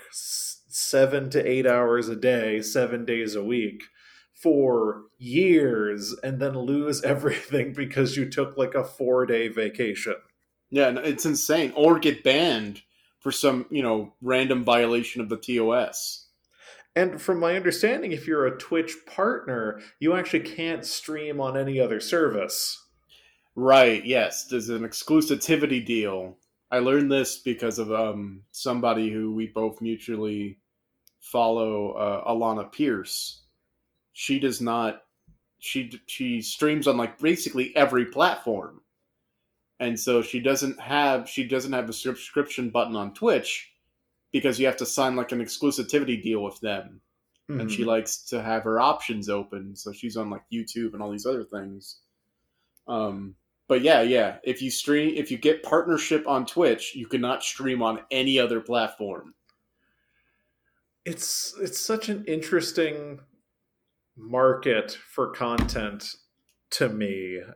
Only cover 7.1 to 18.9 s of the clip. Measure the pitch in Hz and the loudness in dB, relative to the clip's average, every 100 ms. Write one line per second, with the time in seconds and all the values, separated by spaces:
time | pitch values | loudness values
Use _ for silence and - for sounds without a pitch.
7.1 | 139 143 - - 135 131 139 131 139 127 | 2 0 -2 -2 -2 -2 -4 -4 0 0
8.1 | 139 131 - 135 139 127 139 - - 127 | 0 -4 -2 -2 0 0 0 -4 -2 2
9.1 | 127 123 117 113 110 107 107 113 98 113 | 2 4 2 0 -2 -4 -2 -4 -2 -6
10.1 | 95 _ _ _ _ - 139 131 127 151 | -8 _ _ _ _ -2 4 4 2 -2
11.1 | 139 160 143 - 160 135 147 156 165 156 | -2 0 0 2 2 2 6 8 8 4
12.1 | 143 135 139 170 117 104 101 _ _ _ | 2 4 4 4 0 -4 -10 _ _ _
13.1 | _ 139 - 143 127 120 147 120 110 101 | _ -6 2 2 2 -2 -2 0 0 -2
14.1 | _ 123 127 131 127 120 120 117 120 117 | _ 0 2 2 2 4 6 6 2 -2
15.1 | 123 107 110 - 120 110 120 110 - - | -6 -6 -6 -2 0 2 2 0 -6 -10
16.1 | - - _ _ _ - - _ 175 185 | -12 -16 _ _ _ -20 -20 _ 0 0
17.1 | 156 - 175 170 185 180 - 214 262 208 | -2 -2 0 2 2 0 2 0 0 -4
18.1 | 147 156 156 127 - - 165 160 | -6 -2 2 2 0 -2 -2 -2